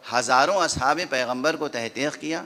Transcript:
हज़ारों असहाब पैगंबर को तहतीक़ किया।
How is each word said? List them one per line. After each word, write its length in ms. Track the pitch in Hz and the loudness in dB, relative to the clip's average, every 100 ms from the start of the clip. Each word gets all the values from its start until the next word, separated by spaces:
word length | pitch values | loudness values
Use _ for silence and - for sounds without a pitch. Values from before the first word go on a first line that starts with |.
हज़ारों 560 | - 120 120 127 147 196 | 0 0 4 4 4 2
असहाब 420 | 165 127 131 151 180 | 0 0 0 0 0
पैगंबर 480 | 131 123 127 147 | -2 -2 0 -2
को 120 | 151 147 | -2 -4
तहतीक़ 480 | 123 113 113 147 143 | -4 -6 -4 -4 -4
किया। 260 | 151 165 | -8 -8